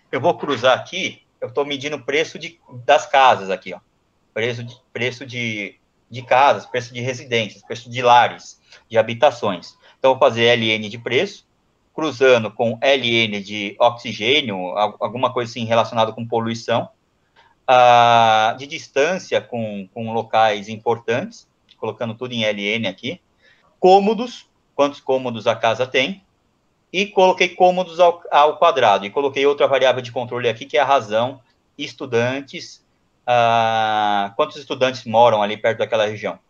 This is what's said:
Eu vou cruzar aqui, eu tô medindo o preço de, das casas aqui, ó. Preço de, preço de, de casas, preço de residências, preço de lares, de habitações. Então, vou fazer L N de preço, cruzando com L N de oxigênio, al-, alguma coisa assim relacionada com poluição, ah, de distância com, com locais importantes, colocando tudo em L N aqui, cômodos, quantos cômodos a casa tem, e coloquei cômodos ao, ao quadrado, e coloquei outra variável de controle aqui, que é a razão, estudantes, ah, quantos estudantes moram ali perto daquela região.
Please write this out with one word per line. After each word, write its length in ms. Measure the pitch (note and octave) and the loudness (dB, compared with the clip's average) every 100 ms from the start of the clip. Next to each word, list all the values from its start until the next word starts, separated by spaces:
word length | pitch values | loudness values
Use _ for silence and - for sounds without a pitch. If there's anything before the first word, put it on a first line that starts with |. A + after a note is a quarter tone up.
| - | -8
Eu 100 | C3 | -4
vou 180 | D#3+ E3+ | -2 -2
cruzar 400 | D3 B2 - A2+ | -4 0 2 2
aqui, 440 | - F3+ D#3+ - _ - | -2 -8 -8 -10 _ -14
eu 120 | A#2 | -8
tô 100 | C3 | -6
medindo 320 | C#3+ C3+ C#3+ D3 | -6 -6 -8 -10
o 60 | |
preço 360 | A#2+ C#3+ D#3+ F#3 | -4 -2 -2 -8
de, 200 | E3 - _ B2 A#2 | -16 -18 _ -8 2
das 180 | D3 | 2
casas 460 | - C#3 C3 G2 F#2+ | 2 4 4 4 0
aqui, 240 | F#2 F#2 | -6 -8
ó. 60 | E2+ _ _ _ _ _ | -16 _ _ _ _ _
Preço 320 | A2+ A#2+ A#2 | -8 -6 -6
de, 120 | A#2 - _ | -12 -18 _
preço 340 | A#2+ B2 B2 C3+ | -8 -8 -8 -12
de, 520 | B2 A#2 G#2+ G2 - _ _ _ | -8 -6 -6 -10 -14 _ _ _
de 140 | A#2+ | -10
casas, 420 | A#2 B2+ C#3 G2+ | 0 4 4 2
preço 300 | - B2 A#2+ | -2 -8 -8
de 60 | B2 | -8
residências, 600 | B2 B2 C#3+ A#2 G2+ - | -8 -8 -4 -4 -4 -10
preço 280 | - A#2 A#2+ | -16 -14 -12
de 100 | B2 | 0
lares, 580 | A#2+ A#2+ G#2+ F2+ - - _ - - | 4 6 4 -2 -20 -20 _ -20 -4
de 80 | A2 | 0
habitações. 800 | A2 A#2 D3 C3 G#2+ F2 - _ _ _ | 0 2 2 2 -6 -6 -12 _ _ _
Então, 140 | C3 | 0
vou 60 | B2+ | 4
fazer 260 | C#3 A2+ | 2 4
L 260 | A#2 A#2+ A2+ | 2 2 0
N 180 | A2 G#2+ | -2 -4
de 100 | A#2 | -10
preço, 480 | A#2+ B2 G3 - _ _ _ _ _ | -4 -2 -2 -8 _ _ _ _ _
cruzando 580 | - D#3 B2 C3+ A#2+ G#2+ | -8 -6 2 4 4 2
com 280 | - A#2 A2+ | -4 -4 -2
L 340 | C3+ C#3 A#2 A#2 A2 | 0 0 0 0 0
N 160 | G#2 | -4
de 340 | G2 G#2 G2+ - | -8 -8 -8 0
oxigênio, 760 | A#2+ A#2+ B2 G2 A2 D3 B2+ F#2+ F2+ G2 | 0 0 -10 -6 0 0 -2 -6 -6 -2
al-, 200 | G#2+ - | -2 -2
alguma 320 | A2+ A#2+ C3+ | -8 -4 -4
coisa 180 | B2 A#2 | -4 -8
assim 140 | B2 | -8
relacionada 480 | A2+ A#2 A#2 A#2 A2 | -2 0 0 -2 -4
com 140 | A2 A#2 | -4 -6
poluição, 640 | A#2 A2+ A2+ - A#2 - _ _ _ _ _ _ _ - | -4 -4 -6 -4 -4 -4 _ _ _ _ _ _ _ 2
ah, 880 | B2+ B2 A#2+ A#2 A#2 A2+ A2 A2 - | 6 8 6 6 6 4 4 2 -2
de 80 | C#3+ | -10
distância 720 | D#3 - C3+ D3+ F#3 - A2 | -14 -6 -2 0 -2 -2 -4
com, 480 | - A#2+ A2 G2+ F#2+ | -4 -8 -8 -10 -12
com 180 | A#2 A2+ | -12 -8
locais 560 | A2+ A2 A2 A2 G#2 G2+ | -6 -2 2 2 0 -8
importantes, 800 | G#2+ A#2+ A2+ - B2 A3 - _ _ _ - | -8 -4 -4 -2 -4 -4 -14 _ _ _ -12
colocando 360 | A2 G#2 A#2 | -10 -8 -8
tudo 200 | G#2+ B2 | -8 -8
em 100 | A#2+ | -4
L 180 | G#2+ G#2 | -2 -2
N 240 | G2+ A2+ G2+ | -2 -4 -4
aqui, 320 | F2+ B2 F3 _ _ _ _ _ - | -8 -12 -14 _ _ _ _ _ 0
cômodos, 680 | F#3 G3 G3 A3 B3 - _ _ _ | 6 6 4 -2 -6 -12 _ _ _
quantos 260 | - C#3+ C#3 | -2 -2 -2
cômodos 460 | - C3 B2+ A2+ A2 | -4 -2 -2 -4 -2
a 100 | A2 | 0
casa 300 | A2+ A2 B2+ | 0 -2 -2
tem, 360 | C3+ C#3+ G3 _ _ _ _ _ _ _ | 0 -2 -4 _ _ _ _ _ _ _
e 140 | F3 G3+ | -6 -2
coloquei 420 | - F#3 - F3+ | 2 4 4 0
cômodos 500 | - F3+ F3+ E3+ E3 | 2 2 2 -4 2
ao, 240 | F3 E3+ - | 2 2 0
ao 280 | D#3 D3+ D3+ | 2 2 4
quadrado, 480 | E3+ C3+ A#2 G2 G2 | 2 4 2 2 0
e 40 | |
coloquei 360 | C#3+ C#3 C3+ C#3+ | -4 -2 0 0
outra 200 | C#3+ C3+ | 2 2
variável 360 | C3+ C3 B2+ | 2 2 0
de 100 | A#2+ | -4
controle 380 | C3+ A#2+ A#2+ A#2+ | -8 -8 -4 -4
aqui, 160 | A2+ C#3 | -4 -4
que 100 | D3 | -2
é 40 | |
a 40 | |
razão, 560 | C3 C#3 G#2+ A2 B2+ C#3 _ _ _ - | 2 0 0 -2 -2 -6 _ _ _ -16
estudantes, 1040 | C3 - C#3 A#2 A#2+ C3+ C#3 E3 - - _ _ _ _ - | -14 -12 -4 -2 -2 -4 -10 -16 -16 -20 _ _ _ _ 0
ah, 1040 | A#2+ A#2 A#2 A2+ A2+ A2 G#2+ G#2 G#2 G2+ - | 2 4 2 0 0 0 0 0 -2 -4 -4
quantos 200 | D#3 D3+ | -4 -6
estudantes 480 | C#3 C#3 B2+ B2+ | -10 -2 -2 -2
moram 380 | A#2 A2+ A#2+ G#2+ | -2 4 4 4
ali 140 | G#2 G#2 | 0 -2
perto 220 | A#2 A2 | -2 -2
daquela 280 | G#2+ A2+ G#2+ | -2 0 -2
região. 320 | G#2 G2+ - _ | -4 -10 -10 _